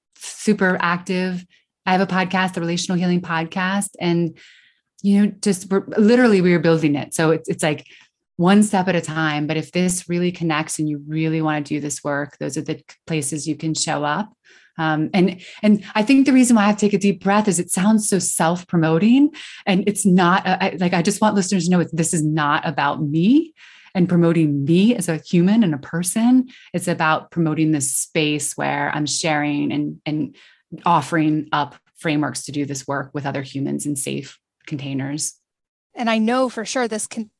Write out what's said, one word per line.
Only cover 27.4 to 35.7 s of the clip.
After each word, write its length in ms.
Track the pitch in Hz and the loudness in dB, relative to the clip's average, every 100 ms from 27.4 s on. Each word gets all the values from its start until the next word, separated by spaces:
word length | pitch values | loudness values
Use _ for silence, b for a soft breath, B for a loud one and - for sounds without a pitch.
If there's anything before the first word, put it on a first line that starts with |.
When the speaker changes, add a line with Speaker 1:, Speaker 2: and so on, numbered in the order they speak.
| 160 156 156 | 0 2 2
Speaker 1:
this 220 | 151 135 | 0 -2
space 600 | - - 165 151 151 147 - | -4 -4 -2 0 -2 -4 -4
where 340 | 143 143 143 151 | -4 -2 -4 -4
I'm 100 | 147 | -4
sharing 680 | - 165 147 147 143 143 | -2 -2 0 0 -2 -2
and, 280 | 147 147 156 156 | -4 -6 -8 -6
and 300 | 151 262 b b b _ 170 180 | -4 -6 b b b _ -4 0
offering 640 | 165 135 165 156 151 147 | 2 2 0 2 0 -2
up 240 | 151 135 - _ _ | -4 -4 -8 _ _
frameworks 460 | 170 147 139 - - | -4 -2 -2 -6 -8
to 80 | |
do 120 | 139 139 | -6 -6
this 220 | 139 - | -8 -6
work 240 | 139 135 | -8 -6
with 120 | 147 139 | -8 -6
other 160 | 143 | -6
humans 440 | 135 139 143 143 147 | -8 -6 -4 -4 -6
in 120 | 131 | -6
safe 420 | 139 139 135 - _ _ - | -6 -8 -10 -20 _ _ -12
containers. 720 | 147 139 135 139 151 - - _ _ _ | -10 -6 -6 -6 -6 -8 -10 _ _ _